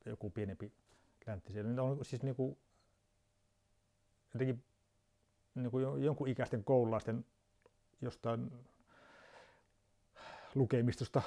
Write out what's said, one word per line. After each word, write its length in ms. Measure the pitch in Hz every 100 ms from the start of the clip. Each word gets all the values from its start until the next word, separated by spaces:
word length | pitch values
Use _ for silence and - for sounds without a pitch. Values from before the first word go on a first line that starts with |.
| -
joku 240 | 110 104
pienempi 420 | 107 104 95 104 - _ - _ _ -
kläntti 280 | 98 -
siellä. 180 | 104 107
Ne 80 | 123
on 240 | 131 139 131
siis 180 | 123
niinku 340 | 139 123 131 - _ _ _ _ _ _ _ _ _ _ _ _ _ _ _ _ _
jotenkin 300 | 117 131 123 - _ _ _ _ _ _ _ _ 131
niinku 240 | 123 127
jo-, 180 | 131 139
jonkun 300 | 143 147 131
ikäisten 360 | 127 123 117
koululaisten 640 | 101 131 113 110 - 117 - _ _ _ - _ _ -
jostain 500 | 127 - 117 120 120 123 131 _ _ - - - - - - - _ _ _ _ _ - - - - 135
lukemistosta 680 | 120 127 120 - 117 131